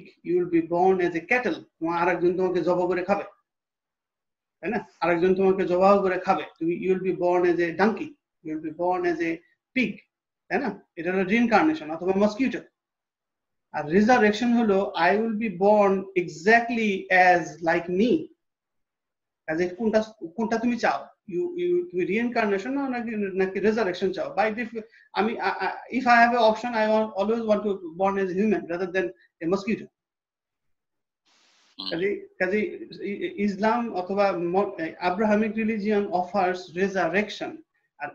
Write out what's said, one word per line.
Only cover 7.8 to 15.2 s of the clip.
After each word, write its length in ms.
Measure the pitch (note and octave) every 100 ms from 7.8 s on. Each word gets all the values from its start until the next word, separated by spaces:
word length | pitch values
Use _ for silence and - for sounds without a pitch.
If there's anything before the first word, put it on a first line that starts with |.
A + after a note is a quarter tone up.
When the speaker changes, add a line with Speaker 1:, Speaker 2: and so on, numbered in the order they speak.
| G#3+ - D#3 - _ _
Speaker 1:
you 40 | D#3
will 140 | D#3 D#3
be 80 |
born 260 | D#3 F3+ F3+
as 140 | F3 D#3+
a 120 | E3 E3 _ _ _ B3+
pig, 160 | G#3 - _ _ _ _ -
তাই 80 | G3
না? 120 | B3 - _ F3
এটা 120 | E3+
হলো 140 | F#3+
রিইনকার্নেশন 640 | F3+ A#3 A3+ G3+ D#3 D#3 D3+
অথবা 220 | E3 F3+ G3
মসকিউটো। 440 | G#3 - B3+ D#3+ - _ _ _ _ _ _ _ _ _ _
আর 100 | D3+ D3
resurrection 600 | F#3+ A3 A#3+ G#3 G#3 A#3+
হলো 260 | A#3+ G#3+ G3 G3 F3
I 120 | F3
will 240 | G#3